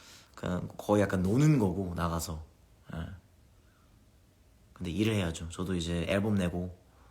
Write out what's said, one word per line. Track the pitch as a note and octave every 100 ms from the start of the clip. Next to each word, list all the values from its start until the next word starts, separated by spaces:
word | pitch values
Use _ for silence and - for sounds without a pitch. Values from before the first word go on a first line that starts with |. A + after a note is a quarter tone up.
| - - - -
그냥 | F#2 F2+ G#2+ -
거의 | - G#2
약간 | G2 F#2+
노는 | F2+ A#2+ D3+ D3
거고, | G2 E2+ F#2 E2+
나가서. | E2 E2 - E2+ D#2 - - - - D#2
예. | E2+ - - - - - - _ - - - - _ _ _ _ -
근데 | - F2
일을 | E2 A2 G#2+
해야죠. | F2 D#2 E2+
저도 | - F2+ F#2
이제 | E2 E2+ D#2+
앨범 | G2 G#2 G2+
내고, | F2 F2 F2+ - _ - -